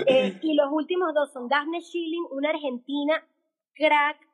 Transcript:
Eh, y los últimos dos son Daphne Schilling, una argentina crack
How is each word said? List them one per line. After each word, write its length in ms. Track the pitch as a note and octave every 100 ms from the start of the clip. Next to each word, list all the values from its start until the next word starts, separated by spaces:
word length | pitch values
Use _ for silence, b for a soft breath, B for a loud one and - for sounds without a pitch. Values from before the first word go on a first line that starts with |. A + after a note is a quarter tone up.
| -
Eh, 320 | C4 G3+ F#3
y 120 | D#4+
los 140 | D4 C#4
últimos 440 | D#4 D4+ F4+ F4+
dos 180 | D4+ C#4+
son 160 | C4+ B3
Daphne 320 | C#4+ D4 E4+
Schilling, 460 | E4 F4 E4 E4+ E4
una 200 | C4+ D4
argentina 720 | D#4+ C#4+ B3 C4 C#4+ C#4+ D#4 - _ _ _ _
crack 440 | - D4+ C#4+ C#4+ D4+ _